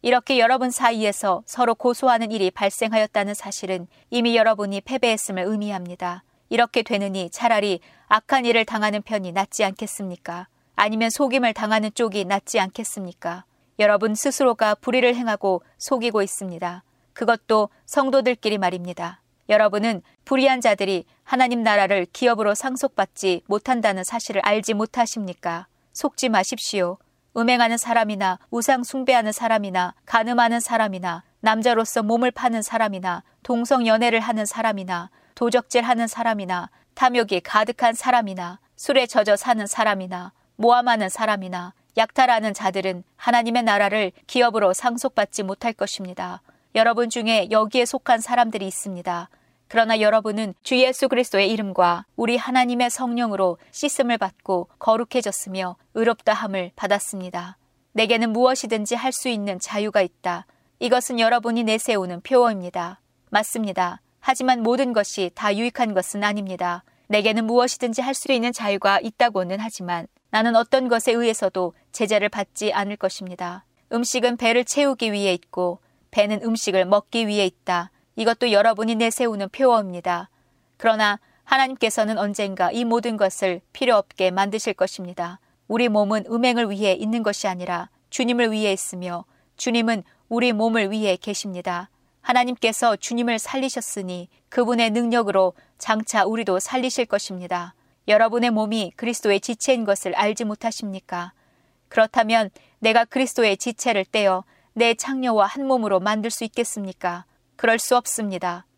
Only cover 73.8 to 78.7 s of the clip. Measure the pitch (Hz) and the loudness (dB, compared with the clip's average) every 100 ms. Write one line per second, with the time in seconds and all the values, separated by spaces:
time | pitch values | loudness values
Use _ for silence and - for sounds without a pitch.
73.8 | _ 233 240 254 240 240 233 233 233 - | _ -4 -2 0 0 2 2 2 2 2
74.8 | 285 254 226 208 196 175 _ - 180 175 | 2 2 -2 0 0 -2 _ -4 -2 -4
75.8 | _ _ _ - 208 214 233 226 - 190 | _ _ _ 2 2 0 -2 -2 0 0
76.8 | 180 202 - 233 220 208 185 _ - 180 | 4 2 2 -2 0 0 0 _ -4 -4
77.8 | 175 _ _ - 226 226 240 202 226 | -4 _ _ -2 0 2 2 4 4